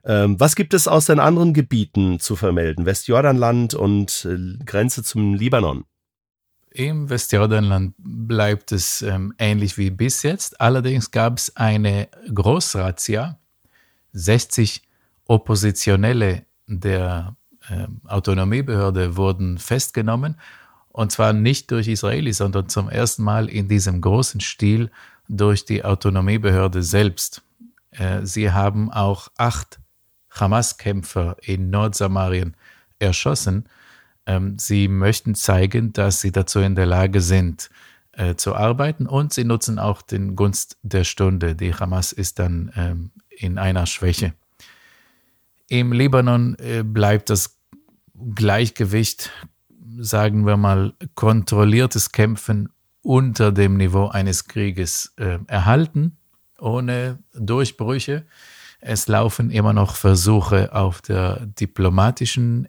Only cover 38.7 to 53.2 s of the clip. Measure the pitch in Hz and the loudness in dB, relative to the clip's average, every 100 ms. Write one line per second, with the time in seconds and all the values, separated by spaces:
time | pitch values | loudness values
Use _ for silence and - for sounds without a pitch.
38.7 | 123 143 156 131 135 147 - 120 117 - | 0 -2 -2 -2 0 -2 -2 0 0 -2
39.7 | 110 104 101 - 98 98 95 101 98 - | -2 -2 -2 -4 -4 -4 0 0 0 -8
40.7 | - 107 98 90 - 95 95 85 80 90 | -12 -4 0 0 0 0 2 0 -2 -2
41.7 | 85 90 92 90 - 92 - 90 85 - | -2 -2 -2 -4 -4 -6 -2 -2 -2 -4
42.7 | - 87 85 87 - _ - 95 92 98 | -4 -4 -4 -8 -16 _ -10 -6 -2 0
43.7 | 92 85 - 92 87 95 78 _ _ - | 0 -2 -2 0 0 -2 -6 _ _ -20
44.7 | _ _ _ _ _ _ _ _ _ _ | _ _ _ _ _ _ _ _ _ _
45.7 | 123 123 120 139 131 123 120 120 117 120 | -2 0 2 4 4 4 2 2 -2 -6
46.7 | 117 110 107 101 104 - 101 - - _ | -4 -2 2 4 2 2 -2 -2 -10 _
47.7 | - _ _ _ - 120 101 107 101 117 | -20 _ _ _ -16 -12 -2 2 2 0
48.7 | - 101 107 110 - - - - _ _ | 0 -2 0 0 -4 -12 -14 -20 _ _
49.7 | _ 117 117 113 107 107 107 104 104 101 | _ -20 -12 -4 0 2 2 2 4 4
50.7 | 98 98 - - - 110 113 98 104 104 | 2 0 -4 -14 -2 2 2 2 4 4
51.7 | 113 127 110 - - 110 110 - 104 101 | 4 2 0 -4 0 0 0 -2 -2 -2
52.7 | - _ _ - 127 | -10 _ _ 0 2